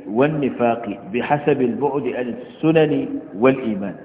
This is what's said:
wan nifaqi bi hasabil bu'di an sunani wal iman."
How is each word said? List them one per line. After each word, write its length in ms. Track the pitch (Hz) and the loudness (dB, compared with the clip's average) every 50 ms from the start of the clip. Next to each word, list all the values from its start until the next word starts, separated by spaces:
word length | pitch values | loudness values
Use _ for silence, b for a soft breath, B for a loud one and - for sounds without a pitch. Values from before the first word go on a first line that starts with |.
| - | -10
wan 320 | 92 104 117 135 156 156 151 | -4 2 2 2 2 2 0
nifaqi 560 | 139 120 - - 120 117 117 - - 101 98 - - 95 | -2 -2 0 2 2 2 2 0 -4 -8 -8 -10 -10 -6
bi 80 | 104 120 | -4 -4
hasabil 540 | 117 - 147 147 - 151 143 131 127 120 113 | 0 0 0 0 2 2 2 2 2 0 0
bu'di 380 | 110 135 143 135 147 123 123 107 | 0 -2 -2 -2 -2 -2 -4 -4
an 180 | 120 123 120 107 - - - - - | -4 -4 -6 -6 -8 -12 -14 -8 0
sunani 460 | - 160 160 160 156 - 143 135 135 - - - - - - | 0 4 4 6 4 4 2 0 -2 -4 -6 -8 -10 -10 -2
wal 180 | 98 117 131 135 131 | 2 4 4 4 4
iman." 320 | 117 113 107 95 101 95 82 - | 0 -4 -4 -4 -4 -6 -8 -10